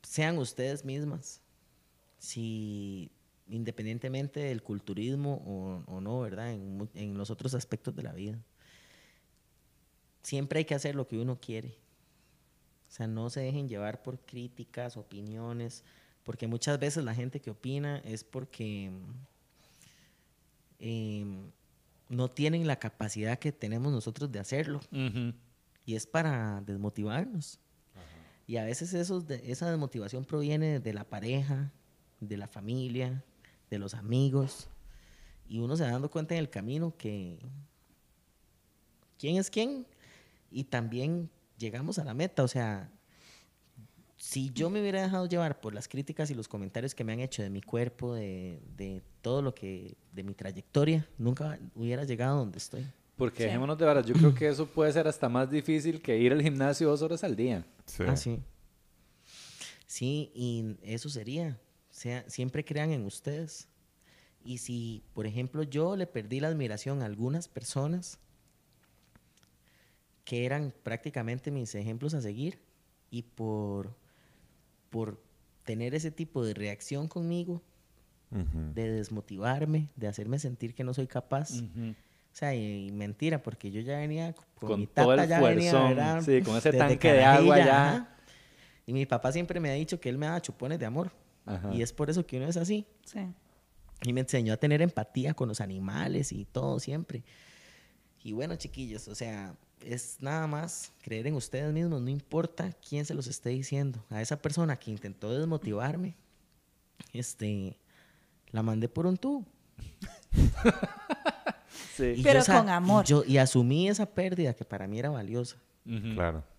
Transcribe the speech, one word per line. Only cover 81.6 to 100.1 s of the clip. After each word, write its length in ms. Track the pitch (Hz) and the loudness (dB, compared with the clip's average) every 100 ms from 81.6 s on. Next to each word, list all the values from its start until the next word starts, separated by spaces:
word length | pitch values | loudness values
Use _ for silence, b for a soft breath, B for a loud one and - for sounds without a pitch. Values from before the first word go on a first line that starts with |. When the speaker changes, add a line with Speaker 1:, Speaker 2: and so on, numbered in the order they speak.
| 117 87 113 | -6 -6 -8
Speaker 1:
O 480 | 110 _ _ _ - | -8 _ _ _ -6
sea, 160 | 143 131 | -2 -2
y, 320 | 107 101 98 | -2 -4 -6
y 40 | |
mentira, 480 | 101 104 110 156 160 | -6 -6 -2 0 0
porque 280 | 123 110 101 | -4 -8 -8
yo 100 | 101 | -6
ya 180 | 120 143 | -4 -4
venía 360 | 151 156 165 160 - - | -2 -4 -4 -8 -16 -10
con 120 | 110 | -2
Speaker 2:
Con 120 | 101 | 0
Speaker 1:
mi 60 | 104 | 0
Speaker 2:
todo 220 | - 123 135 | 6 8 8
Speaker 1:
tata, 60 | |
Speaker 2:
el 60 | 170 | 8
Speaker 1:
ya 100 | - | 8
venía, 300 | 127 110 - | 8 8 8
Speaker 2:
fuerzón, 180 | 135 131 | 8 8
Speaker 1:
¿verdad? 300 | 127 156 165 | 6 4 2
Speaker 2:
sí, 200 | 160 131 | 6 6
con 140 | 190 113 | 6 4
ese 160 | 156 | 6
Speaker 1:
Desde 60 | 131 143 | 6 6
Speaker 2:
tanque 260 | 127 165 | 8 10
de 120 | 139 | 12
agua 300 | 131 139 143 143 | 12 12 12 12
Speaker 1:
carajilla, 80 | 135 | 12
Speaker 2:
ya. 220 | 139 143 | 10 8
Speaker 1:
ajá. 220 | 233 240 - b b b b b b | 4 0 -14 b b b b b b
Y 80 | - | -4
mi 140 | 127 135 | -2 2
papá 240 | 120 127 | 2 2
siempre 280 | 151 175 175 | 0 -2 -2
me 100 | 156 | 0
ha 40 | |
dicho 260 | 139 156 170 | 0 -2 -2
que 80 | 127 | -2
él 100 | 131 | -2
me 80 | 151 | -2
daba 160 | 170 | -2
chupones 360 | - - 127 165 | -4 -6 -4 -4
de 60 | 110 | -2
amor. 260 | 127 180 - _ _ - | -2 -4 -8 _ _ -8
Speaker 2:
Ajá. 260 | 98 101 | -6 -2
Speaker 1:
Y 100 | 117 | -2
es 100 | 117 | -2
por 180 | - 147 | -2 0
eso 160 | 165 165 | 0 0
que 100 | 127 | -4
uno 100 | 139 | -2
es 80 | 170 | -2
así. 280 | 170 214 208 _ | 0 -2 -2 _
Speaker 4:
Sí. 160 | - 208 190 180 _ _ _ - - - | -14 -10 -10 -12 _ _ _ -20 -20 -6
Speaker 1:
Y 100 | 123 | -2
me 80 | 123 | 0
enseñó 300 | 131 131 110 | 2 2 2
a 40 | 110 | 2
tener 260 | 147 147 | 4 6
empatía 520 | 175 - 110 - 135 | 4 2 -4 -2 0
con 140 | 156 123 | 0 -2
los 120 | 110 | -2
animales 720 | 101 95 95 143 175 - 139 | -4 -4 -4 -2 -2 0 -2
y 120 | - | -4
todo 360 | 98 127 135 127 | -6 -4 -2 -2
siempre. 420 | 131 147 170 123 - b b b b b b b b _ | -4 -6 -6 -10 -12 b b b b b b b b _
Y 100 | 113 | -10
bueno, 240 | 110 151 165 | -6 -6 -6
chiquillos, 520 | - - 127 107 - | -10 -10 -10 -10 -12
o 60 | |
sea, 420 | 104 113 107 98 - _ _ | -10 -8 -8 -10 -14 _ _
es 380 | - 120 - | -8 -8 -8